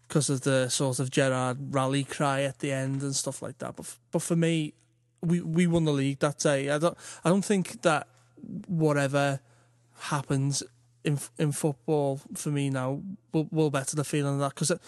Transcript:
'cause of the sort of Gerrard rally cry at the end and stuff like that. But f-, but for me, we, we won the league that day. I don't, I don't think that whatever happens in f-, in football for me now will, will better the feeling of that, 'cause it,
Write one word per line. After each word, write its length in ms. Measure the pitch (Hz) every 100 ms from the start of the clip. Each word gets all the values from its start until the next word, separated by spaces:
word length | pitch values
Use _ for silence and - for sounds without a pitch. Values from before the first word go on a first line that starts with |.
| -
'cause 200 | 160 147
of 140 | 135
the 260 | 139 131 127
sort 300 | - 139 127
of 120 | 131
Gerrard 640 | 147 135 131 127 127 135
rally 300 | 131 131 139
cry 380 | 135 - 147 135
at 160 | 139 -
the 120 | 147
end 300 | 135 135 135
and 160 | 139 135
stuff 240 | - 135
like 160 | - 139
that. 180 | 123 -
But 100 | -
f-, 140 | - _
but 100 | 170
for 160 | - 170
me, 380 | 165 165 151 - _ _ _ -
we, 180 | 170 175
we 260 | 165 165 180
won 200 | 170 156
the 60 |
league 260 | 143 139 139
that 200 | 151 143
day. 300 | 160 139 139
I 80 | 147
don't, 220 | 170 - - -
I 60 | 156
don't 140 | 196
think 360 | 185 202 170 -
that 280 | 175 147 - _ _ - - 196 -
whatever 760 | 170 156 143 139 143 143 139 _ _ _ _ _ -
happens 600 | - 147 - 139 139 135 - _ _ _
in 120 | -
f-, 160 | 143 - -
in 140 | 156
football 680 | 139 160 139 - 151 143 139 -
for 160 | 185 156
me 180 | 143 139
now 320 | 135 127 143 196 - _
will, 160 | 160 156
will 200 | 156 156
better 260 | 139 135 151
the 80 |
feeling 300 | 139 151 143
of 60 | 139
that, 140 | 139
'cause 160 | - 156
it, 120 | 170